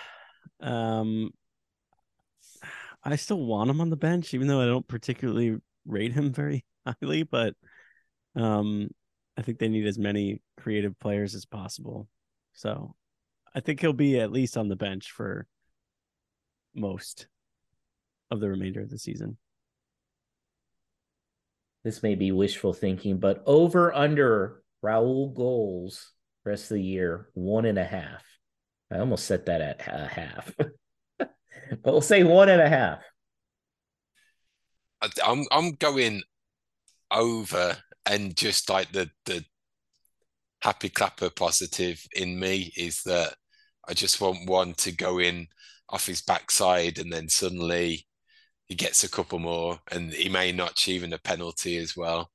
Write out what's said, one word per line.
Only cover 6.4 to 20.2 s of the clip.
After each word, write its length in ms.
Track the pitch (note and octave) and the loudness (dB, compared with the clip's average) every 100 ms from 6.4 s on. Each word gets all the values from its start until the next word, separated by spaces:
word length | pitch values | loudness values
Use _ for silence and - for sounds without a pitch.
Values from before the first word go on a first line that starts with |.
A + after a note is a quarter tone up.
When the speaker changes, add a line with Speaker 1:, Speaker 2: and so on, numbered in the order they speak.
| D3 C#3 - | -4 -4 -8
Speaker 1:
<laughs> 120 | _ B2+ | _ -10
highly, 360 | B2+ C#3+ D#3 | -6 -2 -2
but, 320 | D#3+ B2 A2+ - _ - - _ _ _ _ | 0 0 -2 -4 _ -20 -20 _ _ _ _
um, 540 | - A2+ G#2+ G#2 G#2 G#2 - _ _ _ - | -2 0 0 0 -2 -6 -10 _ _ _ -10
I 40 | |
think 160 | A#2+ A2+ | -8 -2
they 100 | A2+ | 0
need 180 | A2 G#2 | 0 -2
as 120 | G2 | -2
many 420 | G2+ G#2 G2+ G2+ _ - | -2 0 -2 -4 _ -12
creative 400 | A2+ G#2 G2+ G2 | -4 -2 -2 -4
players 360 | G#2+ G2+ G2+ | -4 -2 -2
as 100 | G2+ | -8
possible. 640 | - G#2+ F#2+ - - A2 A2 _ _ _ _ | -14 -14 -12 -14 -14 -14 -14 _ _ _ _
So 400 | - G#2+ G#2+ - - _ _ _ _ _ | -10 -8 -8 -10 -18 _ _ _ _ _
I 60 | C3 | -8
think 200 | C3+ C#3+ | -4 0
he'll 120 | E3 | 0
be 260 | C3+ C#3+ B2+ | 2 4 4
at 140 | A2 | 2
least 240 | A#2+ B2 A#2+ | 0 -2 -2
on 120 | G#2 | -4
the 80 | F#2+ | -2
bench 340 | G2+ F#2+ - | -4 -6 -12
for 360 | - G#2+ G2 - _ _ _ _ _ _ _ _ _ _ _ _ | -10 -8 -8 -12 _ _ _ _ _ _ _ _ _ _ _ _
most 540 | - G2+ A2+ - - - _ _ _ _ _ _ _ _ _ - | -8 -8 -8 -12 -18 -20 _ _ _ _ _ _ _ _ _ -10
of 100 | A2 | -6
the 80 | G#2 | -4
remainder 320 | F#2+ F#2+ G2 | -4 -6 -8
of 80 | G#2 | -10
the 100 | - | -12
season. 380 | - - G#2+ A2+ _ _ _ _ _ _ _ _ | -12 -10 -10 -12 _ _ _ _ _ _ _ _